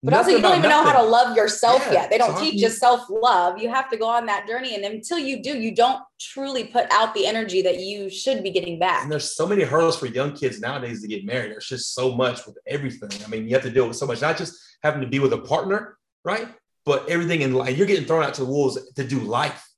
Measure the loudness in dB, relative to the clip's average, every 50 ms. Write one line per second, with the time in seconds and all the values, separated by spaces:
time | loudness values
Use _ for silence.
0 | 2 4 4 4 6 6 4 6 6 6 6 6 6 6 6 6 6 6 6 6
1 | 6 6 6 6 4 4 4 2 2 2 0 2 4 4 6 4 4 4 2 2
2 | 2 2 2 4 4 2 2 0 -2 -2 0 2 2 2 2 4 4 4 4 4
3 | 2 -4 -4 0 2 4 4 4 4 2 0 -2 -6 -4 -2 -2 -2 -2 -4 -4
4 | -2 0 0 0 0 -2 -4 -4 -4 -6 -8 -8 -6 -6 -8 -6 -6 -6 -8 -8
5 | -8 -6 -6 -4 -4 -4 -6 -6 -6 -8 -6 -4 -6 -6 2 4 4 4 4 -2
6 | -6 _ _ _ -18 -16 -10 -10 -8 -6 -6 -6 -8 -2 -2 -2 0 2 4 2
7 | 2 2 0 -2 -2 -2 -2 -2 -4 -2 -2 0 2 2 0 -2 -4 -8 -8 -8
8 | -10 -10 -10 -6 -2 -2 -2 -2 -4 -2 -2 -2 -2 -2 -4 -2 0 0 0 0
9 | -2 -2 -4 -4 -4 -6 -4 -4 -2 0 2 0 0 2 2 2 2 2 2 0
10 | -4 -6 -4 -2 -4 -4 -4 -4 -4 -4 -4 -4 -8 -6 -6 -6 -8 -8 -10 -10
11 | -10 -10 -10 -8 -8 -6 -6 -6 -6 -8 -10 -14 -12 -10 -10 -8 -8 -8 -6 -2
12 | -2 -2 0 0 -2 -2 -2 -4 -12 -18 -20 -18 _ -8 -8 -6 -6 -8 -10 -10
13 | -12 -12 -12 -12 -10 -10 -8 -8 -4 0 0 0 0 2 2 2 2 2 0 -6
14 | -6 -6 -4 -2 -2 -2 -2 -2 -6 -10 -12 -18 -20 -20 _ _ -2 -2 -2 -2
15 | -6 -4 -2 0 2 2 0 0 -2 -2 -2 -2 0 0 -2 -4 -4 -8 -20 _
16 | _ _ _ _ _ -6 -6 -6 -6 -10 -14 _ _ _ _ _ _ 0 0 0
17 | 0 0 -2 -2 0 0 0 0 0 0 0 0 0 -2 0 0 2 2 2 0
18 | 0 0 0 0 0 0 -2 -4 -6 -4 -2 0 0 0 0 -4 -12 -12 _ -8
19 | -6 -4 -4 -4 -4 -2 -2 -2 -2 -2 -4 -10 -20 _ _